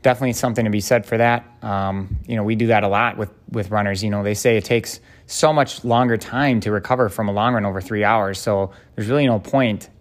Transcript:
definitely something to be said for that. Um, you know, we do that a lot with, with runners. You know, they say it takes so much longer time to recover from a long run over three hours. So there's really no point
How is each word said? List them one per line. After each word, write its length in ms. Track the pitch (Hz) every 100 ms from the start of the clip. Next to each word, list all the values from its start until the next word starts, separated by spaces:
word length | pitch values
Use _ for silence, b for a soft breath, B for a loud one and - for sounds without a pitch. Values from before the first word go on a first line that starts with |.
definitely 320 | 131 120 131
something 320 | 117 123 113 113
to 40 |
be 100 | 104
said 240 | 98 120
for 120 | - 113
that. 260 | 117 120 - -
Um, 560 | 110 98 98 95 95 - -
you 100 | 117
know, 80 |
we 100 | 104
do 140 | 110 117
that 160 | 107
a 40 | 101
lot 280 | 101 117 -
with, 140 | 104 _ -
with 200 | 113 95
runners. 340 | 107 104 95
You 60 | 107
know, 120 | 101
they 120 | 101
say 220 | 104 123 113
it 80 |
takes 360 | - 117 - - b b b
so 260 | - 156
much 300 | 151 135 -
longer 340 | 123 117 123 110
time 440 | - 123 143 117
to 100 | 104
recover 380 | 104 - 127 113
from 200 | - 104
a 40 |
long 220 | 101 117
run 100 | 120
over 160 | 101 95
three 240 | 92 107
hours. 340 | 104 113 98 95
So 320 | - 101 98 B B
there's 140 | - 107
really 180 | 143 135
no 140 | 110
point 480 | - 135 123 101 - _